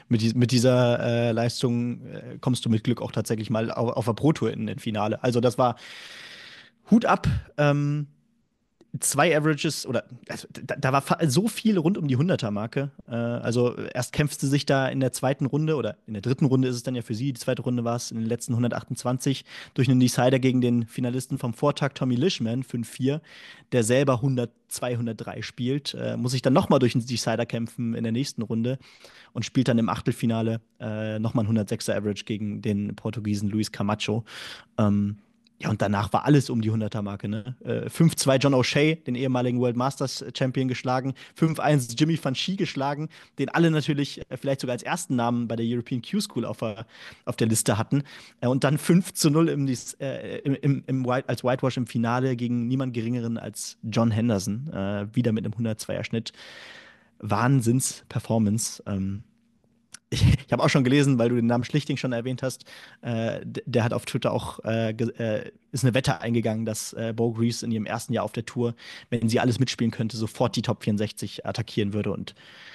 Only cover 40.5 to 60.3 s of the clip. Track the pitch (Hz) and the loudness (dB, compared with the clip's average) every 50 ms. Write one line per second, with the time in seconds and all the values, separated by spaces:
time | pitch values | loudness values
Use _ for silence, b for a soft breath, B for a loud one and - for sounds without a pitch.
40.5 | 120 135 131 127 120 - - 127 127 131 127 135 127 B B B B - 170 160 | 0 0 0 0 -2 -2 -2 0 0 0 0 -4 -6 B B B B 0 0 0
41.5 | 151 - - 151 151 139 120 117 117 120 151 160 165 - - 139 127 - - - | 0 0 2 4 4 4 2 0 0 2 2 2 2 0 0 -2 -2 -2 -2 -4
42.5 | 190 196 - - - 143 135 139 147 143 156 156 B B B B B - 139 120 | -2 -2 -2 -2 -2 -4 -2 -2 -2 -4 -6 -10 B B B B B -4 -4 0
43.5 | - 160 170 165 160 156 - - 147 143 143 - - - - - 131 - - 135 | 2 4 4 6 4 2 2 0 0 0 -2 -4 -6 -12 -12 -12 -10 -6 -2 -2
44.5 | 139 - - 123 123 117 - 131 165 170 - - 131 123 117 120 120 120 120 110 | -2 0 -2 -4 -4 -4 -4 -4 -4 -4 -2 -2 0 0 2 2 0 0 -2 -2
45.5 | 117 113 117 113 123 120 117 - 135 120 - - 185 214 202 - - 123 113 - | -2 -2 -2 0 0 -2 -2 -4 -6 -6 -4 -2 -4 -4 -4 -2 -4 -6 -4 -4
46.5 | - - 120 110 101 104 120 B B B B B B B B - - - 120 110 | -6 -6 -6 -6 -6 -8 -12 B B B B B B B B -8 -2 0 2 2
47.5 | 110 - - - 107 104 110 - 139 143 139 B B B B B B - - 123 | 2 2 2 2 2 2 2 2 0 0 0 B B B B B B -4 0 0
48.5 | 131 135 - 135 147 147 - - 165 185 - - - - - 156 143 160 165 156 | 2 4 2 2 2 0 2 4 4 4 4 2 -4 2 2 4 6 6 4 4
49.5 | 143 147 139 135 123 - - - - - 139 135 - - 110 95 104 - - 143 | 2 0 0 0 -2 -4 -6 -12 -12 -8 -8 -8 -6 -8 -8 -8 -8 -4 -2 -2
50.5 | 135 - - 143 139 127 - - 135 131 127 123 123 135 - - 120 - - 120 | -2 2 2 2 2 2 0 -4 -4 -2 0 0 0 0 0 -2 -4 0 0 0
51.5 | 127 - - 127 - 135 117 - - 120 117 113 120 127 131 135 127 117 123 120 | 0 2 0 -2 0 -2 -4 -2 0 0 0 2 2 2 0 0 0 -2 -2 -2
52.5 | 123 120 117 120 131 135 131 127 117 120 110 117 123 123 117 117 113 - 95 107 | -2 -2 0 0 0 -2 -2 -2 -4 -4 -4 -2 -2 -2 -2 -4 -4 -6 -8 -10
53.5 | 104 - - - - _ - 110 101 117 117 113 104 113 117 120 107 95 90 101 | -10 -10 -12 -12 -12 _ -10 -2 2 4 4 4 4 2 2 2 2 0 0 -2
54.5 | 101 120 143 160 - 95 98 98 104 101 104 110 - 127 117 117 107 110 - 113 | -6 -6 -6 -8 -6 -4 -4 -4 -4 -4 -6 -4 -2 0 0 0 0 0 -4 -6
55.5 | 110 117 117 110 110 - - - 98 92 - - 117 113 - - B B B B | -6 -4 -4 -4 -4 -6 -6 -8 -6 -6 -6 -4 -4 -6 -6 -6 B B B B
56.5 | B B B B B B B B B B B B B - - 104 104 104 120 131 | B B B B B B B B B B B B B -12 -4 -2 0 2 4 4
57.5 | 139 131 110 113 120 135 - - - - - _ - 120 - - 113 113 110 101 | 4 4 4 4 2 2 0 -2 -8 -10 -16 _ -8 -8 -2 0 0 2 2 2
58.5 | 107 117 - - - - - 104 101 95 95 98 98 104 - _ _ _ _ _ | 2 0 -2 -6 -8 -10 -8 -6 -4 -4 -4 -4 -6 -8 -12 _ _ _ _ _
59.5 | _ _ _ _ _ _ _ _ - - _ - - - 107 - | _ _ _ _ _ _ _ _ -20 -20 _ -6 0 4 6 6